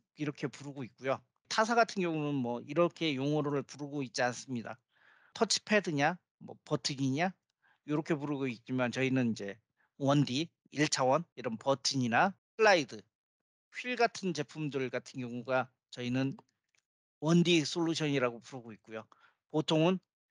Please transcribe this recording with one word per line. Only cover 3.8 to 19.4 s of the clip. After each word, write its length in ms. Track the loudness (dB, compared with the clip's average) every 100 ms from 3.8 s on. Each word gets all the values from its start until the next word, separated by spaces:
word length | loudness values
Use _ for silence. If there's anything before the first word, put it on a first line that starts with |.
| -8 -6
있지 180 | -4 0
않습니다. 580 | 0 -2 -6 -8 -8 -12 _ _ _ _ _
터치패드냐, 840 | -4 0 0 2 0 2 0 0 0 _ _
뭐 160 | -18 -18 -6
버튼이냐, 680 | -4 -2 -2 0 0 -2 -4 _ _ _ _ -4
요렇게 280 | -4 0 -2
부르고 300 | -2 -2 -4
있지만, 440 | -4 -4 -2 0
저희는 380 | 0 0 2 2
이제 280 | 0 -6 -12 _ _ _ -2
원 300 | 2 4 4
디, 240 | 0 -4 _ _
일 160 | -2 0
차원 360 | 2 2 2 0 -8
이런 200 | -6 -2
버튼이나 800 | 0 0 0 0 2 2 2 0 _ 2
슬라이드, 420 | 4 4 2 -10 -18 _ _ _ _ _ _ -12
휠 160 | -6 2
같은 380 | 2 2 -4
제품들 560 | -2 -6 -6 -4 -4 -4
같은 320 | -4 -8 -10
경우가 480 | -8 -8 -2 0 -2 _ _
저희는 480 | -8 -2 0 0 -4 _ _ _ _ _ _ _ _
원 220 | 4 6
디 220 | 6 4
솔루션이라고 760 | 2 -2 -2 0 0 2 0 -2
부르고 320 | -12 -14 -14
있고요. 320 | -18 -14 -14 -14 _ _ _